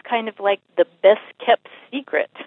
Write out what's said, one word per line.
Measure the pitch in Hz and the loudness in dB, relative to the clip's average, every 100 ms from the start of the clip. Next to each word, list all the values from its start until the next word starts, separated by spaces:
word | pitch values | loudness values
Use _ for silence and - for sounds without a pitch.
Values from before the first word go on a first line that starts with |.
kind | - 233 220 | -8 -6 -6
of | 208 | -6
like | 202 202 _ - | -4 -4 _ -2
the | 170 _ | -2 _
best-kept | 190 214 - - - - - - - | 2 2 -2 -8 -2 -2 -4 -20 -14
secret. | 269 262 - - - | -14 -8 -6 -8 -12